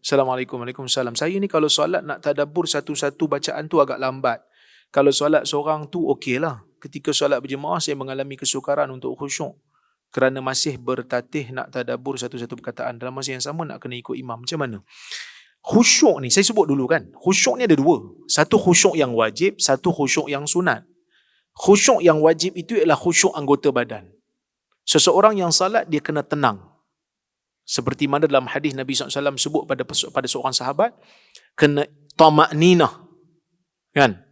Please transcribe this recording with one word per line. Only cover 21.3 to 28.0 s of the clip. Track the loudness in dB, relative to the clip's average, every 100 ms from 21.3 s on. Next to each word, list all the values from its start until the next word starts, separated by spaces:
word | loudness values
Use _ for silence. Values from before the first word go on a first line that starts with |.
| _ _
Khusyuk | -4 4 6 6 4
yang | 4 4 4
wajib | 2 -2 -6
itu | -6
ialah | -2 2 2
khusyuk | 2 2 2 0
anggota | 0 2 2
badan. | 0 -4 -10 -16 _ _ _ _ _ _ _
Seseorang | 2 4 6 6 4 4
yang | 0
salat, | 0 0 -2 -2
dia | -4
kena | -4 -8 -6
tenang. | -2 -2 -2 -16 _ _ _ _ _ _ _ _ _ -8
Seperti | -6 -4 -4